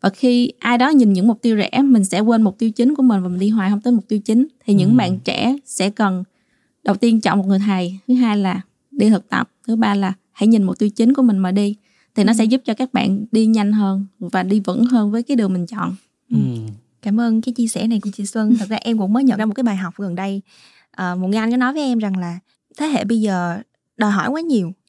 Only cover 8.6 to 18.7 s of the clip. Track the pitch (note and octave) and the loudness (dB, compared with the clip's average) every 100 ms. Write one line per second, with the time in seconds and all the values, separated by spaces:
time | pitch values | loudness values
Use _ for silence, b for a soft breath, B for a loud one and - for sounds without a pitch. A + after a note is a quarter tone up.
8.6 | - _ _ C#4+ G#3 G3+ - F#3 - _ | -10 _ _ 0 2 2 0 -6 -6 _
9.6 | - A3+ G#3+ G3+ F#3+ F#3+ _ - G#3 A3+ | -6 -2 0 0 -2 -6 _ -2 2 4
10.6 | F#3+ - G#3 G#3 A#3 C#4 B3+ G3 F#3+ F#3+ | 2 0 -2 2 2 4 2 2 0 0
11.6 | G3+ G#3 _ _ _ - G3 A3 G#3+ C4 | -2 -4 _ _ _ 0 2 2 2 0
12.6 | - G#3+ C4 - G3 G3 G#3+ A3 A3 A3 | -2 -4 -2 -2 -2 -2 -2 0 2 2
13.6 | G#3 G#3+ G3+ F#3+ G3 _ F3 F#3 F#3 G#3 | 2 0 0 -2 -6 _ -6 -4 0 -2
14.6 | G3 F3+ A#3+ B3 G#3 A3 A#3+ C#4 G3+ F#3 | -2 0 2 2 0 -2 -2 -2 0 -2
15.6 | E3+ G#3 F3+ F#3 _ _ _ D3 C3+ A#2 | -4 -6 -8 -8 _ _ _ -2 -2 -4
16.6 | A2 G#2+ _ _ G3+ G#3 A#3 A3 A3+ A#3+ | -10 -14 _ _ -4 -2 0 -2 -2 -4
17.6 | A3+ - A3 A3+ G3+ G3 G3 A3+ G#3+ A#3+ | -4 -4 -4 -4 -4 -8 -8 -4 0 0
18.6 | G3+ | 0